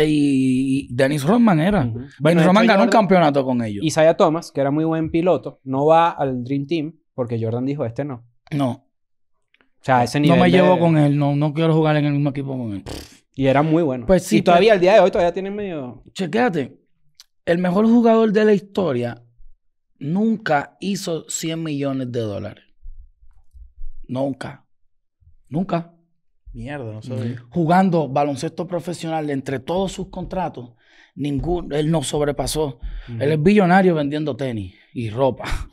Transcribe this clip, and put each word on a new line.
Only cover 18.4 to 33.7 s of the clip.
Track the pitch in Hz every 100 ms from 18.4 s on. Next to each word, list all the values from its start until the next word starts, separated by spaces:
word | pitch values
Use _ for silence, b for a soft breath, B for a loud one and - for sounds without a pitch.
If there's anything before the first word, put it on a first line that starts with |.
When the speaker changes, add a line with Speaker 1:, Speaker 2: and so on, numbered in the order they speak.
Speaker 1:
la | 214
historia | 202 - - 175 123 120 120 _ _ - - _ _ _ _
nunca | 143 185 226 220 185 147 - _
hizo | 185 190 185 160 -
cien | - 160 165
millones | 160 143 139 131 123
de | 120
dólares. | 110 98 101 - _ _ - - - _ - - - - - - - - -
Nunca. | 127 139 127 - - _ _ _ _ _ _ _ - _
Nunca. | 147 190 170 170 _ _ _ _ _ -
Speaker 3:
Mierda, | 123 120 147 113
no | 107
sabía. | 123 117 113 - -
Speaker 1:
Jugando | 175 160 175 190 165 139
baloncesto | 143 147 139 160 165 175
profesional | 175 175 165 165 160 147
entre | 139 127 135
todos | - 180 190
sus | 190 185
contratos, | 185 175 185 165 - 120 b b b b
ningún, | - 143 139 147 175 -
él | 143 156
no | 165
sobrepasó. | 131 151 147 139 131 151 151 - B B B
Speaker 2:
Ujú. | 117
Speaker 1:
Él | 139
es | 156
billonario | 170 208 175